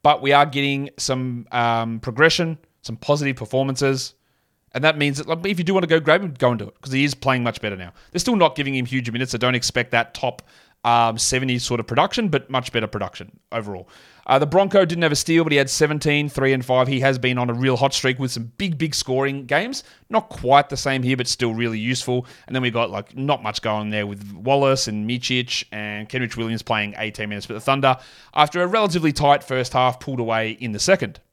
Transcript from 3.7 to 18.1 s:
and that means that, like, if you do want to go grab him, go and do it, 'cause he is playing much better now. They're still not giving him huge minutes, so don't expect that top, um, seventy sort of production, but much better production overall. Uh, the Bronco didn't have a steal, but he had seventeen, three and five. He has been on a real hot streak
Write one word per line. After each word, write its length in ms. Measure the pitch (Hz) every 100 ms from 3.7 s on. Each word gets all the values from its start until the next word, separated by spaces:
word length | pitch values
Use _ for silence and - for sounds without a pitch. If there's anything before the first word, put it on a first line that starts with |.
| 131 139 135 - _ _ _ _ _ _
and 100 | 127
that 140 | 156 151
means 200 | 143 139
that, 100 | 143
like, 180 | 165 190
if 120 | 185
you 60 |
do 100 | 170
want 100 | 190
to 40 | 175
go 120 | 165
grab 220 | 151 170
him, 120 | 196 127
go 120 | 123
and 100 | 117
do 80 | 101
it, 140 | _
'cause 100 | 139
he 140 | 131 143
is 100 | 127
playing 280 | 139 127
much 180 | 120 -
better 160 | 107 95
now. 160 | 87 - -
They're 80 | 180
still 160 | 247 220
not 200 | 160 -
giving 200 | 139 135
him 100 | 120
huge 240 | 131 120
minutes, 220 | 117 127
so 60 | 120
don't 180 | 127 123
expect 360 | - 123 117
that 220 | 117 117
top, 280 | - 127 - _ _ _ _
um, 340 | 117 120 117 113
seventy 420 | - 127 131 123
sort 200 | - 120
of 80 | 113
production, 400 | 123 185 - 214
but 220 | 151 -
much 240 | 131 120
better 140 | 120 107
production 520 | 107 95 - - _ _
overall. 340 | 117 104 92 90 - - _ -
Uh, 100 | 135
the 80 | 147
Bronco 400 | 175 196 196 180
didn't 160 | 170
have 100 | 165
a 40 | 147
steal, 280 | - 165
but 80 | 156
he 60 | 143
had 120 | 135
seventeen, 600 | - 151 151 151 147 147
three 240 | 135 135
and 100 | 131
five. 240 | 127 131 127
He 120 | 131
has 180 | 135 127
been 200 | 127 123
on 120 | 120
a 40 |
real 220 | 120 131 123
hot 180 | 135
streak 260 | - 131